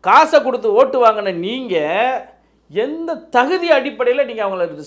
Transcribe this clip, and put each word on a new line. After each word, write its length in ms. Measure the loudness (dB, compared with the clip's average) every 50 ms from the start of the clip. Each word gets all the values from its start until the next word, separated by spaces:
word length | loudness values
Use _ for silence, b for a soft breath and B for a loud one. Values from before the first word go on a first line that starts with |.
காசை 420 | 2 4 4 4 4 6 4 2 2
கொடுத்து 300 | 2 -4 -2 -2 0 4
ஓட்டு 340 | 4 2 2 2 4 4
வாங்கின 260 | 4 4 2 -2 -6 -4
நீங்க 440 | -4 -6 -6 -6 -6 -6 -4 -2 -2 -2 0 0 0 0 -2 -2 -4 -8 -12 _ _ _ _ _ _ _ _
எந்த 440 | -6 -6 -4 -4 -6 -8 -8 -8 -8
தகுதி 540 | -10 -10 -2 0 0 0 2 0 -2 2 2
அடிப்படையில 540 | 2 2 2 -2 -6 -2 -2 0 0 0 -2
நீங்க 180 | -4 -4 -6 -4
அவங்கள 200 | -4 -2 -4 -4 -6 -6 -12 -10